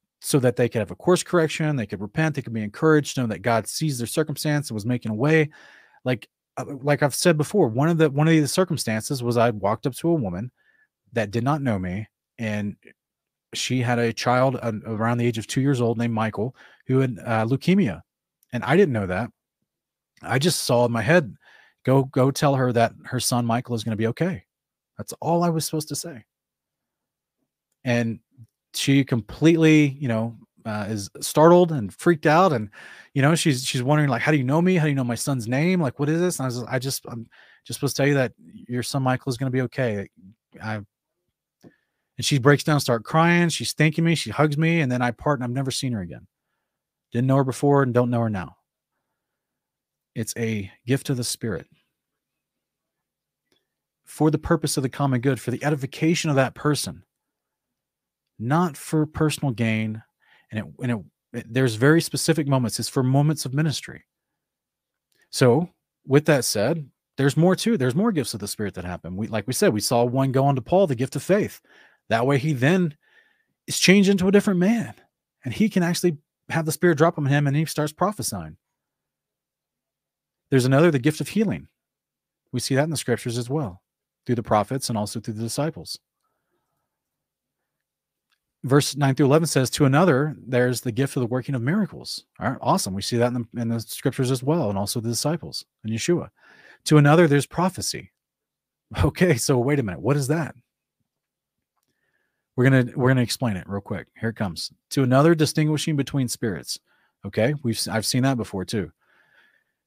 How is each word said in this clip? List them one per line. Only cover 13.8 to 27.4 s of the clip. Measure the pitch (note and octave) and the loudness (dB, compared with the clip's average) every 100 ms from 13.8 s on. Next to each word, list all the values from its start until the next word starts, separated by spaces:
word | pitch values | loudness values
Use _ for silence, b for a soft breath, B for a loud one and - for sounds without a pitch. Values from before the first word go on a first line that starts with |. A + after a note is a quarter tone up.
had | B2 A#2+ | 0 0
a | A#2 | 0
child, | A2+ - B2 C3 B2+ | -2 0 2 2 0
uh, | A#2 G#2+ A2 | -4 -6 -6
around | G#2+ A2+ A#2+ | -2 0 0
the | A#2+ | 0
age | A2+ | -2
of | G#2+ | -4
two | - | -2
years | C3+ C3 | 0 2
old | A#2+ A2+ | 0 0
named | A#2 | -2
Michael | A2+ A2 - A#2+ b b b - | -2 -2 -2 -6 b b b -2
who | C3 | 0
had, | C3 A#2+ - | 0 -2 -2
uh, | A2 A2 | 0 0
leukemia. | C3 - F#3+ D3+ F2 - _ _ _ _ | 0 2 2 2 -2 -12 _ _ _ _
And | A#2+ | -6
I | G#2+ E3 | 0 4
didn't | F#3+ | 4
know | A#2 G2 | 2 -2
that. | F2+ A#2+ - _ _ _ _ _ _ _ _ | -4 -6 -10 _ _ _ _ _ _ _ _
I | - B2+ | -4 0
just | E3 - | 0 0
saw | - B2 A#2+ | 0 2 2
in | |
my | A#2 | 0
head, | G#2 F3 B2 - b b b b | 2 2 2 -6 b b b b
"Go, | - C3+ | 2 2
go | C3+ C#3 C3 | 2 2 0
tell | C#3 D3 C3+ | 2 0 2
her | B2+ | 0
that | A#2 A2+ - - | 2 2 0 -8
her | B2 | -6
son | - A#2+ A#2+ | -2 -2 0
Michael | A#2 A#2+ A#2+ | -2 -4 -6
is | |
gonna | A2 G#2+ | -4 -2
be | A2 | -2
okay." | - E3 C3+ - _ _ _ _ - | -2 -4 -4 -12 _ _ _ _ -18
That's | G2+ - | -16 -8
all | - E3+ | -2 0
I | F3 | 2
was | D#3+ D3 | 0 -4
supposed | D#3+ D3+ | -6 -6
to | C#3+ | -10
say. | E3+ C3 - _ _ _ _ _ _ _ _ _ _ _ | -10 -16 -20 _ _ _ _ _ _ _ _ _ _ _